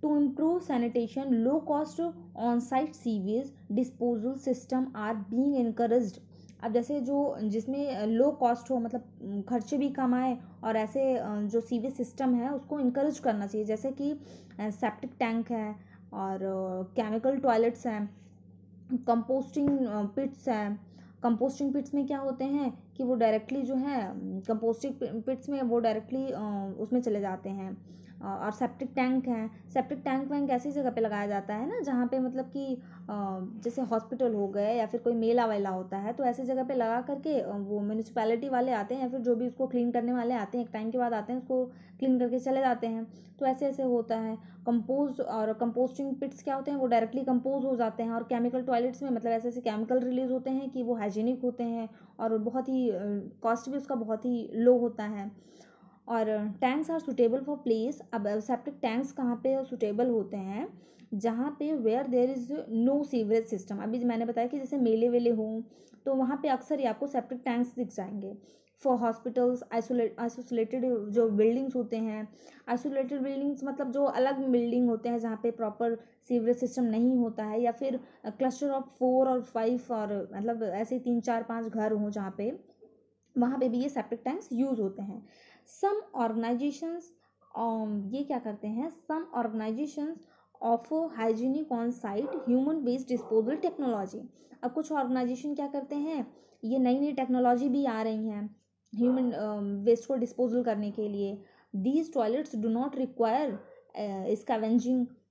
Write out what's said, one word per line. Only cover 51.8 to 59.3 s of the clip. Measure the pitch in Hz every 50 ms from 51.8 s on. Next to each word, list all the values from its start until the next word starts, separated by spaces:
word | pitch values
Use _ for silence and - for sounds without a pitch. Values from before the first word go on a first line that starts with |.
| 226 220 - - - - - -
और | - 226 220 220
बहुत | 214 233 - 262 254 262
ही, | 262 262 254 240
अ, | 202 180 196 208 202 202 190 - - - -
कॉस्ट | 226 226 233 - 269
भी | 262 285
उसका | 277 - 294
बहुत | 240 226 214 220 214 220
ही | 247 247 240 220 - -
लो | 220 226 240 247 247
होता | 233 240 - - 214
है। | 208 214 202 196 208 202 - - - - - - - - - - - - - _ -
और | 233 226 220 214 214 214 208 214 202 - -
tanks | 254 262 294 311 302
are | 330 320 311 -
suitable | 247 - 247 233 226 269
for | 269 277 294 285 285 247
place। | 226 220 220 254 294 - - - -
अब | 226 202 208 208 214
सेप्टिक | 208 - 254 240 247 294 285 -
टैंक्स | - 247 220 233 277 269
कहाँ | - - 262 247